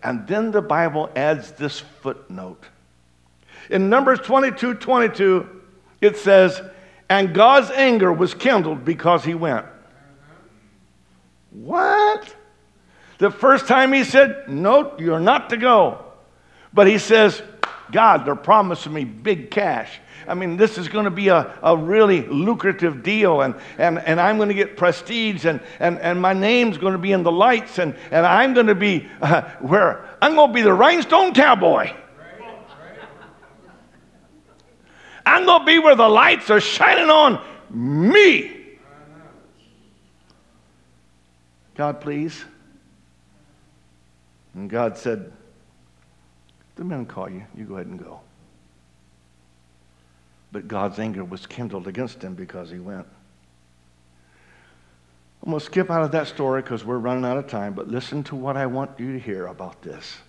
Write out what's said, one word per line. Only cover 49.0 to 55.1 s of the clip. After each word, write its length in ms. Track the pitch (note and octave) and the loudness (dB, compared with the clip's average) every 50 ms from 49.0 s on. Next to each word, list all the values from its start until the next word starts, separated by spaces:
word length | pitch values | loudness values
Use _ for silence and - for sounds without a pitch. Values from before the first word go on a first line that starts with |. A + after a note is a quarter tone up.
| _ _ _ _ _ _ _ _ _ _ _ _ _ _ _ _ _ _ _ _ _ _ _ _ _ _ _ _ _ _ - | _ _ _ _ _ _ _ _ _ _ _ _ _ _ _ _ _ _ _ _ _ _ _ _ _ _ _ _ _ _ -18
But 160 | G#2 F#2+ G#2 | -16 -14 -12
God's 280 | A2 G2 G2 G2+ F#2 | -8 -8 -8 -8 -8
anger 280 | G#2 A2 A2 G2+ G2 F#2+ | -10 -10 -10 -10 -12 -14
was 200 | F2 F#2 F#2 - | -14 -16 -18 -18
kindled 420 | - - - B2 G#2+ G2 F#2+ F2 | -20 -16 -16 -14 -14 -14 -14 -14
against 360 | G2 F#2 A2 B2+ A#2 - - - | -14 -12 -12 -12 -12 -14 -18 -18
him 100 | F#2+ F#2 | -18 -16
because 360 | F2 F#2 F2+ - F#2 F2 D#2+ | -16 -18 -18 -18 -18 -18 -18
he 100 | F2 F2+ | -20 -20
went. 260 | F2+ F#2+ G2+ F#2 - _ _ _ _ _ _ _ _ _ _ _ _ _ _ _ _ _ _ _ _ _ _ _ _ _ _ _ _ _ _ _ _ _ _ _ _ _ _ _ _ _ | -18 -18 -18 -18 -20 _ _ _ _ _ _ _ _ _ _ _ _ _ _ _ _ _ _ _ _ _ _ _ _ _ _ _ _ _ _ _ _ _ _ _ _ _ _ _ _ _